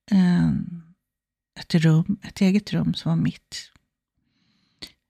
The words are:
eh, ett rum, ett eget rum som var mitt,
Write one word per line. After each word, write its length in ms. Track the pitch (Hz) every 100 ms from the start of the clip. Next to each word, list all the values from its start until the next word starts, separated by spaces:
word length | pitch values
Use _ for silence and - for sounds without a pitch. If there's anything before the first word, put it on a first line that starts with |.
| -
eh, 420 | 190 180 175 165 - - 170 - _ _ _ _ _ _ -
ett 140 | -
rum, 440 | 170 160 160 175 202
ett 180 | - -
eget 320 | 190 202 208
rum 220 | 170 165
som 160 | 175 160
var 60 | 165
mitt, 560 | - - _ - - _ _ _ _ _ _ _ _ _ _ _ - _ _